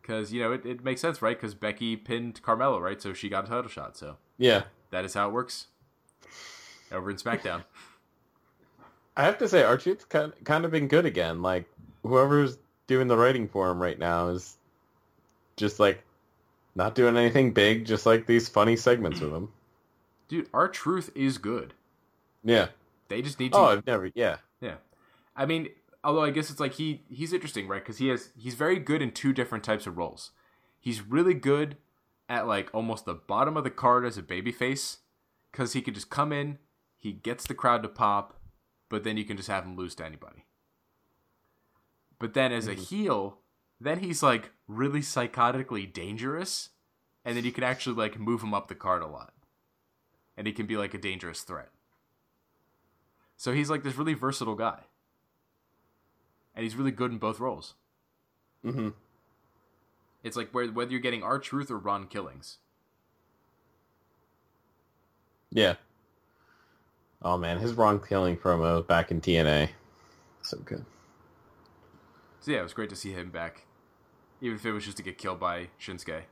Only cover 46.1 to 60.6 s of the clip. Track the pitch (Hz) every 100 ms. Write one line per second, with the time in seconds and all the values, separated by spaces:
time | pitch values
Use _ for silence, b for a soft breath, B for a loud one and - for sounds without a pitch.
46.1 | 107 127 156 196 - - _ _ _ _
47.1 | _ 120 120 120 123 127 131 131 113 107
48.1 | 110 107 117 110 101 98 92 98 90 80
49.1 | 71 - _ _ _ _ _ _ _ _
50.1 | _ _ - 107 107 104 107 101 98 98
51.1 | 92 87 80 - 82 - _ _ _ _
52.1 | _ _ _ _ _ _ _ _ _ _
53.1 | _ _ _ 127 139 147 156 139 127 156
54.1 | 147 131 135 113 107 113 - _ _ _
55.1 | _ _ _ _ _ _ _ _ _ _
56.1 | _ _ _ _ - 113 113 139 110 123
57.1 | 117 110 110 127 80 - _ _ _ _
58.1 | _ _ _ _ _ 117 131 107 - _
59.1 | _ _ _ _ _ _ _ _ _ _
60.1 | _ 117 120 113 123